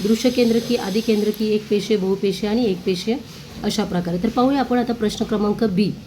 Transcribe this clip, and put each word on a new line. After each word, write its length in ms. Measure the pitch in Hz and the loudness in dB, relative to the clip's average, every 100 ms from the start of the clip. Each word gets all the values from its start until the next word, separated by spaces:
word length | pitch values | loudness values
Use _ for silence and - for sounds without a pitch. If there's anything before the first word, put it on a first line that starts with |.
दृश्यकेंद्रकी, 760 | 202 220 254 247 233 226 226 233 | 0 2 2 4 4 2 0 -2
आदिकेंद्रकी, 760 | 196 208 226 214 214 208 214 | -2 -2 2 2 0 0 0
एकपेशीय, 420 | 214 - 208 202 208 | 0 0 0 2 0
बहुपेशीय 540 | 190 196 196 185 208 | 2 0 0 -2 -2
आणि 140 | 226 | 0
एकपेशीय 520 | 233 180 190 180 220 277 - - - - | 0 0 -2 -2 -2 -4 -6 -16 -16 -8
अशा 200 | 208 - | -4 -2
प्रकारे. 380 | 202 180 175 175 | -2 -2 -2 -2
तर 60 | 233 | 0
पाहूया 320 | 247 254 277 | 2 2 2
आपण 180 | 240 247 | 2 0
आता 140 | 240 | 0
प्रश्न 320 | 233 208 - | -2 -2 -2
क्रमांक 400 | 214 214 208 202 | -2 0 0 0
बी. 260 | 226 180 180 - | 0 2 0 -2